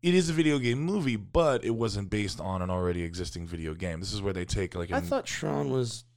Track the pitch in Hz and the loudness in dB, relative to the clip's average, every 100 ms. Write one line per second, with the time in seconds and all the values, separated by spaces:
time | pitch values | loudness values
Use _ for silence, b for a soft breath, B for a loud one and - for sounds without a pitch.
0 | 170 180 165 160 156 143 120 123 160 202 | 6 4 4 4 4 4 4 2 0 0
1 | 143 113 98 165 160 127 - 113 117 101 | 0 0 0 4 4 4 0 0 0 -2
2 | 98 107 101 - 82 92 90 92 90 87 | -2 0 -2 -4 -4 -2 0 0 0 0
3 | 85 85 87 - 82 85 80 80 90 80 | -4 -4 -6 -6 -8 -6 -6 -4 -4 -4
4 | 98 104 101 92 90 - 92 90 85 277 | -6 -4 -4 -4 -2 -2 -2 -4 -4 -2
5 | 175 269 - - 156 143 143 131 123 - | -2 -4 -2 -4 -2 -2 0 0 -2 -6
6 | - | -14